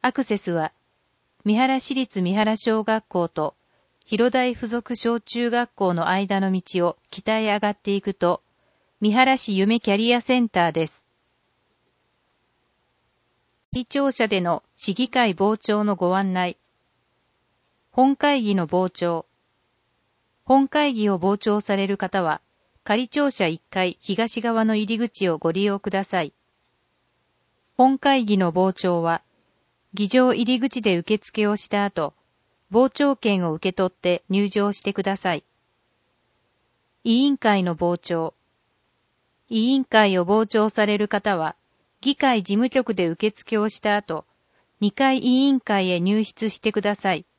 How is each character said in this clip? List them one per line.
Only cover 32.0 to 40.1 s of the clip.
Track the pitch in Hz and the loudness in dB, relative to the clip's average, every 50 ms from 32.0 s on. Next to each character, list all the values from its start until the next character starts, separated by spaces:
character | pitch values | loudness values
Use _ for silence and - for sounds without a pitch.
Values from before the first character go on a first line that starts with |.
| 156 143 _ _ _ _ _ _ _ _ _ _ _ _ 185 | -6 -6 _ _ _ _ _ _ _ _ _ _ _ _ 2
傍 | 226 254 269 | 2 2 2
聴 | _ - 285 285 277 | _ 0 0 0 0
券 | - - 220 202 190 180 | 0 0 0 0 0 0
を | 170 156 | -2 -4
受 | 160 - 190 | -2 -4 -4
け | 180 | 0
取 | - 190 185 | 0 -2 -2
っ | _ | _
て | _ - 180 180 165 _ _ | _ -2 0 0 0 _ _
入 | 190 196 202 202 | 0 0 0 0
場 | - 214 202 202 202 | 0 0 0 0 -2
し | - - | -4 -6
て | 202 190 | -6 -4
く | - 185 | -2 -2
だ | 196 196 | -4 -4
さ | 196 - 190 170 | -2 -2 -4 -4
い。 | 143 _ _ _ _ _ _ _ _ _ _ _ _ _ _ _ _ _ _ _ _ _ _ _ _ _ _ _ _ _ _ _ _ _ | -4 _ _ _ _ _ _ _ _ _ _ _ _ _ _ _ _ _ _ _ _ _ _ _ _ _ _ _ _ _ _ _ _ _
委 | 233 226 240 269 | 0 2 2 4
員 | 285 277 - | 2 0 2
会 | - 226 208 196 185 | 2 2 2 2 0
の | 180 170 | -2 -2
傍 | 156 180 175 175 170 | 0 0 -2 -2 -2
聴。 | _ - 175 165 165 160 _ _ _ _ _ _ _ _ _ _ _ _ _ _ _ _ _ _ _ _ _ _ _ _ | _ -4 -4 -2 -2 -4 _ _ _ _ _ _ _ _ _ _ _ _ _ _ _ _ _ _ _ _ _ _ _ _
委 | 233 220 220 247 269 | -2 0 2 2 2
員 | 269 262 | 0 0
会 | _ - 220 214 202 | _ 4 4 4 4